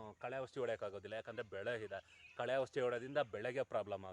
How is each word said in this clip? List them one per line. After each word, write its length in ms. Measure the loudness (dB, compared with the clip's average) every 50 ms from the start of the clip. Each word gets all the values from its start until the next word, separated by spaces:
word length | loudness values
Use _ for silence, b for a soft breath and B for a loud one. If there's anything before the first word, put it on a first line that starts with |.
| -6 -8 -8 -6 -4
ಕಳೆ 140 | -2 -2 -2 -4
ಔಷಧಿ 140 | -2 0 2 4
ಹೊಡೆಯೋಕ್ಕಾಗೋದಿಲ್ಲ, 520 | 4 4 2 0 -2 -2 -4 -6 -4 -4 -4
ಯಾಕಂದರೆ 260 | -4 -4 -6 -6 -6 -4 -6
ಬೆಳೆ 200 | -2 0 0 0 -2 -2
ಇದೆ. 120 | -4 -4 -6 B B B B B -8 -4 -2
ಕಳೆ 160 | 0 2 4 2 2
ಔಷಧಿ 180 | 2 2 2 4
ಹೊಡೆಯೋದ್ರಿಂದ 360 | 4 2 2 0 0 2 2 2 2 0
ಬೆಳೆಗೆ 280 | -2 -2 0 0 0 0 2 0
ಪ್ರಾಬ್ಲಮ್ 320 | 0 0 0 -2 -4 -4 -8